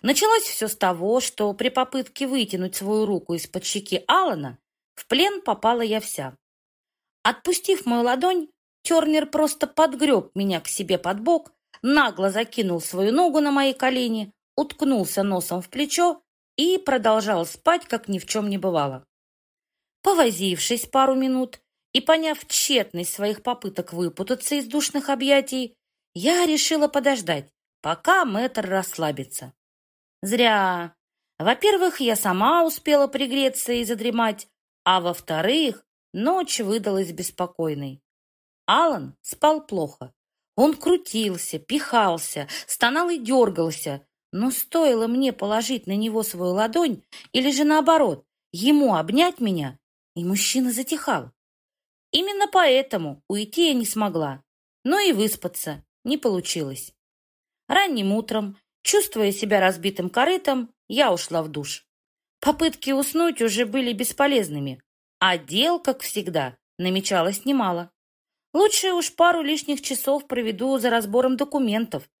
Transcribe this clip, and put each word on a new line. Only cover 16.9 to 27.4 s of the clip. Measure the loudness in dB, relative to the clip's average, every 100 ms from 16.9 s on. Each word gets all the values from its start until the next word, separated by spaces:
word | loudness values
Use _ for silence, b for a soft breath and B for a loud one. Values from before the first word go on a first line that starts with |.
| 0 2 2 2 -2 -2
спать, | -2 0 0 0
как | -6 -4
ни | -6
в | -4
чем | -4 -2
не | -2
бывало. | -2 0 -2 -4 -16 _ _ _ _ _ _ _ _ _
Повозившись | 2 4 4 2 -2 -2 -2 -2 0
пару | 2 4 2
минут | 0 0 -2 -8 _ _ _
и | -4
поняв | 4 4 4 -4 -4
тщетность | -2 2 0 0 -4 -6
своих | -4 -4 -2
попыток | -4 -6 -6 -8 -8
выпутаться | -4 -4 -4 -4 -4 -2 -4
из | -2
душных | -2 -2 -4 -2
объятий, | -2 4 2 2 -4 -6 -10 _ _ _
я | -2 2 4 4
решила | 2 2 2 2
подождать, | 2 0 0 -2 -6